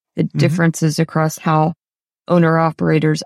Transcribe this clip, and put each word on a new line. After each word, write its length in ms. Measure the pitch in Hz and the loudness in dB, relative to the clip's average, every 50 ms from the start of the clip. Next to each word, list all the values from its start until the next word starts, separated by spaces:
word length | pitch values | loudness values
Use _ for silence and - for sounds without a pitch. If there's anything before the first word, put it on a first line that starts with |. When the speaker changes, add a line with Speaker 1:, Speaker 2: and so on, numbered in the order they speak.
| _ _ _ | _ _ _
Speaker 1:
the 80 | 170 160 | -4 -4
Speaker 2:
Mm-hmm. 140 | - - 151 | -4 0 0
Speaker 1:
differences 600 | 143 135 160 180 170 165 - - 160 156 151 - | 0 0 2 2 0 0 0 0 -2 -2 0 -2
across 400 | 160 - - 160 156 160 - - | -4 -2 0 -2 -2 -2 -4 -4
how 360 | - 165 156 156 156 165 165 - _ _ _ _ _ _ _ _ _ - | -4 -2 0 0 0 0 -4 -6 _ _ _ _ _ _ _ _ _ 0
owner-operators 920 | 175 175 165 160 160 165 165 160 156 - 175 165 160 156 156 156 156 156 - | 2 2 4 4 2 2 0 0 -2 -2 -2 0 0 2 2 0 -2 -2 -4